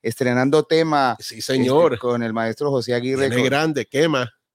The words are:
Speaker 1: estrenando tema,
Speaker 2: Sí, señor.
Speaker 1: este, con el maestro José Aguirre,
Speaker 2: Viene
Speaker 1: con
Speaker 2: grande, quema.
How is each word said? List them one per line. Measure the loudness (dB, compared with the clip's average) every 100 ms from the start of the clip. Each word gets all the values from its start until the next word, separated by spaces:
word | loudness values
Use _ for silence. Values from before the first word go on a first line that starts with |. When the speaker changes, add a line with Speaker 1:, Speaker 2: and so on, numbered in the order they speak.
Speaker 1:
estrenando | -6 -2 0 2 2 2
tema, | 2 0 2 2 0 -2
Speaker 2:
Sí, | -10 -12
señor. | -4 0 2 4 2 2
Speaker 1:
este, |
con | -2 -2
el | -2
maestro | -2 -4 -2 -2
José | -2 -2
Aguirre, | -2 -2 -2 0
Speaker 2:
Viene | 0
Speaker 1:
con | 0
Speaker 2:
grande, | 0 0 -2 -4
quema. | 0 2 2 -2 _ _